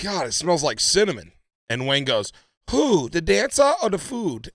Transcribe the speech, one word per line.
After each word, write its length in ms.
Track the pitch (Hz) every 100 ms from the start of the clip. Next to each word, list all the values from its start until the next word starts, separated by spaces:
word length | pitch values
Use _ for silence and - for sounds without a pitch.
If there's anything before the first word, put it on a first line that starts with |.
"God, 240 | 196 190 123
it 60 |
smells 300 | - 160 170
like 160 | 143 110
cinnamon." 520 | - 190 208 120 80 _ _ _ -
And 180 | 117 131
Wang 180 | 139
goes, 280 | 135 113 101 - _ _ -
"Who, 380 | 262 294 190 117
the 120 | 170
dancer 520 | 165 196 254 - 277 320
or 80 | 220
the 80 | 190
food?" 520 | - 240 196 117 -